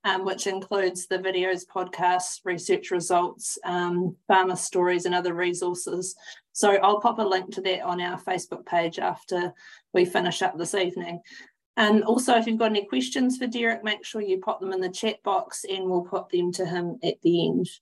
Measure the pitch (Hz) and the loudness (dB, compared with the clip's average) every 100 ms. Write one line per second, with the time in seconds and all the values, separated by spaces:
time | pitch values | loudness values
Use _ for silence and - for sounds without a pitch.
0 | 202 190 190 190 202 190 190 202 185 180 | 0 0 -2 -2 -2 -4 -2 0 0 -2
1 | - 185 190 185 185 180 - 185 180 - | -6 -4 -2 -2 -2 -2 -6 -8 -6 0
2 | 180 180 - - 185 175 190 180 - 180 | 2 2 -2 -8 -4 -4 0 0 0 -4
3 | 175 180 175 - - - 190 180 175 175 | 2 2 2 -4 -10 -8 -4 -2 0 0
4 | 180 - - 190 185 180 - 185 180 180 | -2 -4 4 4 4 -2 -2 2 2 2
5 | 180 180 175 170 180 175 180 175 - 175 | 2 0 0 0 -2 0 -4 -4 -4 -6
6 | 180 - - - _ - 208 196 196 214 | -6 -10 -20 -20 _ 2 4 6 6 4
7 | 247 226 208 185 185 - 190 185 175 175 | 2 2 0 0 -2 -6 -2 -2 -2 -4
8 | 175 180 - 180 - - - 175 170 - | -4 -6 -4 -6 -6 -12 -2 0 0 -2
9 | - 175 - 180 180 - - - _ 185 | -4 -4 -4 -4 -4 -8 -20 -20 _ 2
10 | 180 170 175 160 185 156 170 202 180 180 | 4 2 0 0 -2 -2 -4 0 -2 -4
11 | 170 175 - - - _ _ - 214 214 | -8 -10 -14 -20 -20 _ _ 2 6 6
12 | 240 254 - 240 226 226 220 208 196 262 | 6 2 4 4 4 2 2 2 0 -2
13 | 254 277 254 254 247 240 233 226 214 214 | -2 0 0 0 -4 0 0 0 -4 -6
14 | - 220 202 190 214 - 190 185 185 185 | -6 -6 -2 -2 -2 -4 -4 -2 -4 -2
15 | 226 208 - 190 - - - 190 185 180 | -4 -2 0 0 -2 -10 -6 -4 0 0
16 | 175 185 185 180 175 180 180 175 175 - | 0 -6 -2 0 0 -2 -2 -2 -4 -2
17 | 170 - 170 170 165 175 180 - | -4 2 2 4 2 0 -2 -6